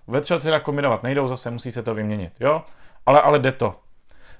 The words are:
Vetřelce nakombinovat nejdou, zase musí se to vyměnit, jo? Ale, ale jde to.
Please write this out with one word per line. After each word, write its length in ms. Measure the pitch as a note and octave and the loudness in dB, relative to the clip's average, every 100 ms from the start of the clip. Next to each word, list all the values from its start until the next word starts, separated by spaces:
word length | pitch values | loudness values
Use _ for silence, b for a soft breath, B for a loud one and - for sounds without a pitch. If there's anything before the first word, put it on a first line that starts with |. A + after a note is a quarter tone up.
| - | -6
Vetřelce 440 | B2+ D3 E3+ D#3 | -4 -2 -2 0
nakombinovat 520 | D#3 D3+ C#3+ C#3+ G#2+ | 0 0 0 0 0
nejdou, 260 | A#2+ C#3 C3 | 0 -2 -2
zase 220 | B2+ A#2+ | -4 -8
musí 220 | A#2+ B2 | -10 -8
se 100 | A#2 | -8
to 120 | A2+ | -6
vyměnit, 380 | G#2+ G#2+ G#2 E2+ - | -4 -4 -4 -8 -4
jo? 240 | C3 D#3 - b b b - | 0 0 -4 b b b 4
Ale, 140 | C#3+ | 6
ale 180 | C#3+ D3 | 6 4
jde 140 | C3 | 2
to. 280 | - G#2+ - - - - b b | 0 -4 -4 -16 -20 -20 b b